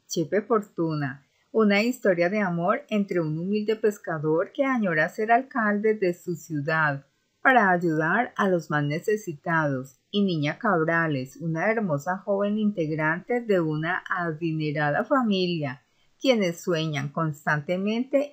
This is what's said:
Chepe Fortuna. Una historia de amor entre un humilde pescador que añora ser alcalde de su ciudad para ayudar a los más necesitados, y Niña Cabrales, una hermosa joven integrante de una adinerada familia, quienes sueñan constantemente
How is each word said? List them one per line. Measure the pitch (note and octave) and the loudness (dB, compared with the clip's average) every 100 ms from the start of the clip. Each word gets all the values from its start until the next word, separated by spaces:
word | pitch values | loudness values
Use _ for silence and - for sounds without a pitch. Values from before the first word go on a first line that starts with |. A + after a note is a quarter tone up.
| _ | _
Chepe | - D3+ F#3 | -4 -2 -2
Fortuna. | G#3 A3+ G#3 - E3 D3+ C#3+ C3+ _ _ _ | 0 0 0 -4 -2 -2 -4 -8 _ _ _
Una | A3+ G#3+ G3+ | 2 4 4
historia | A3+ B3+ G#3+ F3 F3 | 2 0 0 2 2
de | G#3+ | 0
amor | G3 E3+ F3 B3 - | 0 0 0 0 -2
entre | G#3+ G3 F3+ | -2 0 0
un | D#3 D#3 | 0 -2
humilde | F3+ G#3 G#3+ A3 | -2 -2 -2 0
pescador | A3 G3+ - D#3+ D#3 D#3+ G#3+ | 0 -2 -6 -4 0 0 0
que | - | -2
añora | C4+ B3+ G3 D#3+ E3 | 0 2 2 2 0
ser | - A3 | -2 2
alcalde | A#3 C4 C4 G#3+ G#3 A3 | 2 2 0 0 2 2
de | G#3+ F#3 | 2 0
su | F3 - | -2 -6
ciudad | E3+ - D3+ C#3+ D#3+ D#3 C#3 - _ _ _ | -8 -6 -4 0 2 2 0 -8 _ _ _
para | C#4 B3+ G3 | 4 6 6
ayudar | F3+ F3 D#3 D#3+ G3 B3+ - | 4 2 0 2 0 -2 -2
a | G3+ | 0
los | F3+ - | 0 0
más | D3+ | -2
necesitados, | D3 D3+ G3 G#3+ - D3+ - E3 D3+ C3 C3 - _ | 0 -2 -2 -2 -4 -10 -2 0 0 -2 -6 -16 _
y | G#3 | 0
Niña | G3 E3 C#3+ D#3 | 0 2 -2 -2
Cabrales, | A3+ F3+ D#3+ E3 E3 C#3 B2+ - | 0 2 2 2 0 -2 -4 -8
una | E3+ D#3+ F#3+ | -4 0 0
hermosa | A3+ G3+ C#3+ F3 F#3+ | 0 0 -2 -2 -6
joven | - G3 G3+ G#3+ | -2 -2 0 0
integrante | G#3 G3+ D3+ D#3 D#3 E3+ - A#3+ | 0 0 -2 0 0 -2 -2 -4
de | A#3 F#3+ | 2 2
una | D#3+ D3+ D#3+ F#3 - | 2 -2 -2 -4 -4
adinerada | F#3 E3+ D#3 E3+ D#3 D3+ D3+ D3 D3+ | -4 -4 -4 -4 -2 -2 0 0 0
familia, | B3 C#4+ A#3 F#3+ F3+ E3+ C#3+ B2 _ _ _ _ | 0 2 2 2 0 -2 -4 -8 _ _ _ _
quienes | C#4 A#3 F#3 E3+ | 2 2 0 -2
sueñan | - E3 D#3+ D3 C#3+ | -2 0 0 -2 -4
constantemente | D#3 D#3+ D3 - D3+ D3 F3+ G3 A3+ C4 C#4 C#4+ | -2 -2 -2 -2 -2 -2 -2 -2 -2 0 -2 0